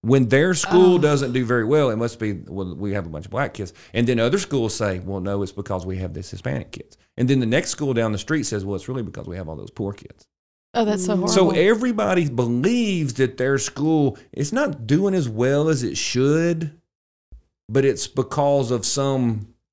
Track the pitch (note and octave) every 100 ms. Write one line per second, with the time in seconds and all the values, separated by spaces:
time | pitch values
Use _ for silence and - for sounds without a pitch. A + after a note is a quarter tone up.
0 | A2 C3+ A#2+ C3 F3 F3+ - F3 F#3 F3+
1 | D3 D3 C3+ B2 A#2 B2 A#2 D3+ C3+ A2
2 | A#2 - G#2+ G2 - F#2+ F#2 D2+ G2+ G2
3 | E2+ D2+ F2+ A2+ C#3 - F#2+ - - A#2
4 | A#2+ A#2 A#2 F#3+ - C#3+ A2+ - G#2 F#2
5 | F#2 G2 F#2 G2+ F#2+ - G2 F#2 F2+ F#2
6 | F#2 F2+ F#2 F#2+ - C3+ - - - -
7 | _ - B2 C3+ A#2 C3 - - C#3+ A#2+
8 | A2+ G#2 - D#3 C3+ G#2 G2 F#2+ - C3
9 | A2 - - F2 D#2+ D#2 G1+ - G2+ G2+
10 | - - _ _ _ _ _ A#3 G#3+ G3+
11 | F#3 G3+ F3+ F3+ F3+ - F#3 A3+ B3 G#3+
12 | G3+ F#3 D3+ A#2+ A#2+ A#2+ D#3+ A#3+ A3 F#3
13 | C#3+ A#2 B2+ - B2+ C#3 - - D3+ D#3+
14 | C#3 - - - D3 A#3 C#4+ C#3+ A2+ D3+
15 | G3 F#3 B2+ G#2+ B2 C#3+ D#3 C#3+ A#2+ C2+
16 | - B2 C3+ D#3 E3+ E3 D#3+ - _ _
17 | _ _ _ - _ _ - A#2 C3+ -
18 | - - B2+ - C#3+ C#3+ A#2+ B2 G#2 C#3+
19 | C#3 C3+ A#2+ A2 G#2 _ _